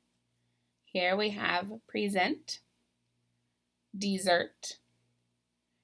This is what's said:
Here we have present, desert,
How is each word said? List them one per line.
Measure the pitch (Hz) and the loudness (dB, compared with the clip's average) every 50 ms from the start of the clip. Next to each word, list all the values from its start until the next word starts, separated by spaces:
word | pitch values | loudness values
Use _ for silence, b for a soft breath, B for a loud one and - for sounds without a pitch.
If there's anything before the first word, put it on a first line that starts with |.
| _ _ _ _ _ _ _ _ _ _ _ _ _ _ _ _ _ | _ _ _ _ _ _ _ _ _ _ _ _ _ _ _ _ _
Here | _ - 185 180 180 185 | _ -4 -2 0 2 2
we | 196 214 220 | 2 0 -2
have | 208 202 - 175 175 180 185 196 220 226 - - | -2 -2 -2 0 0 0 -2 -4 -6 -12 -12 -8
present, | - 220 208 202 202 190 180 208 302 - - - - - - _ _ _ _ _ _ _ _ _ _ _ _ _ _ _ _ _ _ _ _ _ _ _ _ _ - 196 | -4 -2 0 0 2 2 2 2 0 -2 -6 -8 -12 -12 -12 _ _ _ _ _ _ _ _ _ _ _ _ _ _ _ _ _ _ _ _ _ _ _ _ _ -8 -4
desert, | 196 202 196 190 190 190 175 170 - - - _ - - - - _ _ _ _ _ _ _ _ _ _ _ _ _ _ _ _ _ _ _ _ | 0 0 0 2 4 4 4 4 2 0 -6 _ -14 -12 -12 -14 _ _ _ _ _ _ _ _ _ _ _ _ _ _ _ _ _ _ _ _